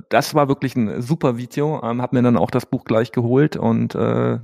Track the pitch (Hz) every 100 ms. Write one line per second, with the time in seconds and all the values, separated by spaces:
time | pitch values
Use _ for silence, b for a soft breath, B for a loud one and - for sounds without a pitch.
0 | - 110 - 151 139 139 135 127 107 76
1 | 120 165 143 120 123 - 151 151 113 120
2 | 123 127 123 110 92 127 - - - 113
3 | 123 - 117 131 151 - 113 113 117 -
4 | 113 117 120 117